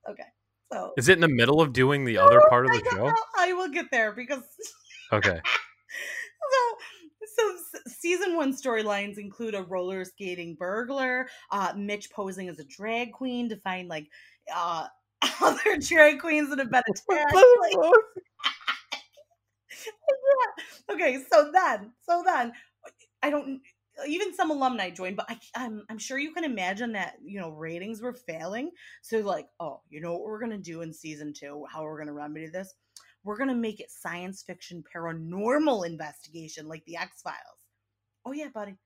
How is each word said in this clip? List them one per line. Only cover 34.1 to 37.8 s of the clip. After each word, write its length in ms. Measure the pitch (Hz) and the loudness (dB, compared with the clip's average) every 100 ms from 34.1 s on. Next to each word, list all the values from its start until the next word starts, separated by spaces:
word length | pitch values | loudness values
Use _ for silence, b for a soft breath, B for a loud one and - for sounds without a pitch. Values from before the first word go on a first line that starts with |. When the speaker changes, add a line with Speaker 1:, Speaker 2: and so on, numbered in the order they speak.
| 170 185 190 | -10 -12 -14
Speaker 1:
fiction 420 | - 180 - 175 - | -16 -18 -16 -18 -14
paranormal 880 | 175 165 165 160 180 214 285 302 226 | -10 -8 -8 -8 -6 0 2 2 0
investigation 840 | 170 160 151 - - 165 156 160 151 | -2 -8 -12 -14 -20 -18 -16 -16 -16
like 160 | 160 | -16
the 120 | 160 165 | -14 -12
X-Files." 400 | - - 175 147 - _ _ _ | -12 -12 -14 -14 -18 _ _ _